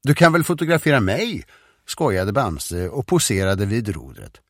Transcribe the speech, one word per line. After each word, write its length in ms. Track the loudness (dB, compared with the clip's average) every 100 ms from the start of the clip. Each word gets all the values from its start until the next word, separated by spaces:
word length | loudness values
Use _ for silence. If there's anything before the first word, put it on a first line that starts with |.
"Du 120 | 0 4
kan 180 | 6
väl 100 | 4
fotografera 560 | 0 -2 0 2 4 2
mig?", 460 | 2 0 -4 -8 -12 _ _ _ -16
skojade 480 | -2 0 0 0
Bamse 560 | 0 -2 -4 -8 -6 -6
och 180 | -6 0
poserade 580 | 0 2 0 0 0 0
vid 240 | -2 -4
rodret. 520 | -6 -10 -18 -20 _ _